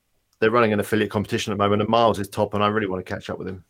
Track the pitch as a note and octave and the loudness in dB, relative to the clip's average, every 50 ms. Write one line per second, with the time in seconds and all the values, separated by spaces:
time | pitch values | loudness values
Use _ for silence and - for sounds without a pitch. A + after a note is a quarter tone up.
0 | _ _ _ _ _ _ _ - A2 A2 A2+ A#2+ A#2 G#2+ G#2+ G2+ F#2+ - A#2 G#2+ | _ _ _ _ _ _ _ 0 0 2 4 4 4 4 2 0 0 0 0 -2
1 | G#2+ G2 - G#2+ G2+ - A#2 A2 - - G2+ G2 G2+ G2+ G#2 G#2 G2+ G#2+ A2+ A#2 | 0 0 -2 -4 -4 -2 -4 -4 -4 -4 -2 0 2 2 2 2 2 2 2 4
2 | A#2 A2 G2 F#2+ G2 - - - G#2 G2+ - G2+ G#2 G#2 G#2 A2 G#2+ F#2+ F#2 F#2 | 4 4 2 0 -4 -6 -2 -2 -2 -2 0 0 0 2 0 0 -2 -4 -6 -6
3 | F2+ - G2+ F#2 - - F2+ F2 F2 F#2 F#2 F#2 - | -6 -8 -10 -10 -8 -10 -10 -10 -10 -12 -12 -14 -18